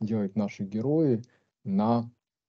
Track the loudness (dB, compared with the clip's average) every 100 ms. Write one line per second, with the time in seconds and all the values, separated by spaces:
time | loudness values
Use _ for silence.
0 | -2 -2 -2 -2 -4 -4 -6 -4 0 2
1 | 2 0 -4 _ _ _ -2 0 2 2
2 | -2 -12 _ _